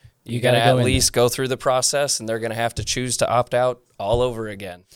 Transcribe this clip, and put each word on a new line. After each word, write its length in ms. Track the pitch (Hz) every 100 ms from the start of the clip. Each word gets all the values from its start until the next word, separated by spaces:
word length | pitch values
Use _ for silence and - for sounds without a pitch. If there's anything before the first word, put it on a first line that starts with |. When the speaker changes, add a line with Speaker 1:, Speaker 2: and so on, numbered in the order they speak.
| - _
Speaker 1:
you 120 | - 117
Speaker 2:
You 60 |
gotta 160 | 123 120
Speaker 1:
gotta 140 | 117
Speaker 2:
go 60 | 127
Speaker 1:
at 20 |
Speaker 2:
in 60 | 123
Speaker 1:
least 280 | 131 -
Speaker 2:
there. 100 | -
Speaker 1:
go 60 | 120
through 180 | - 131
the 80 | 127
process, 640 | 139 127 123 147 117 -
and 100 | 110
they're 100 | 113
gonna 160 | 113 110
have 200 | 117 -
to 80 |
choose 340 | 107 - 127 117
to 120 | -
opt 240 | 117 123
out 280 | 123 127 123 _ -
all 240 | 98 120
over 260 | 127 113 110
again. 360 | 101 98 87 _